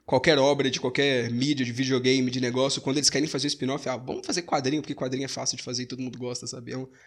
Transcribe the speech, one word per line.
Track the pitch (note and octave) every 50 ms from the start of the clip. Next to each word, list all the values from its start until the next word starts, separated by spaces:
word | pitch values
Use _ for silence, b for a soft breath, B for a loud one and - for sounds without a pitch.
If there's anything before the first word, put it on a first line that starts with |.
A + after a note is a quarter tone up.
| b
qualquer | - C3+ B2+ B2+ E3+ D3+ C#3
obra | C3 C#3+ C#3+ C#3 C3 C3
de | - -
qualquer | - B2 B2+ C#3 C#3 C#3+ C3+ B2 A#2 A2+
mídia, | A#2+ A#2+ C#3 D3 D3+ C3 B2+
de | A#2+
videogame, | A#2 B2 C3+ C3 C3+ B2 A#2+ B2+ C3 C3+ B2+ B2+
de | B2 C3
negócio, | B2+ A#2+ B2 B2+ C3+ C3 - C3+
quando | - C#3 C3+ D3+
eles | C#3 -
querem | - C#3 D3+ D#3
fazer | - C3+ C3+
um | D3
spin-off, | C#3+ - C3 B2+ C#3 D3 - B2+
"Ah, | B2+
vamos | A#2 B2+ C3+ - - -
fazer | - - F3
quadrinho, | F3 - D#3+ D3 C3 C3 D3+ D3+
porque | C#3 - C#3
quadrinho | - C#3+ B2+ C3+ C3+ C#3
é | C3
fácil | - B2+ B2 C3 -
de | B2+
fazer | - C3 A#2+ A#2+ B2+
e |
todo | B2 B2+ B2
mundo | B2+ B2 A2+ A#2+
gosta", | B2 B2 B2 - -
sabe? | A2+ C3 B2+ A#2+ B2
É | B2 C3
um | C3 C3 b b b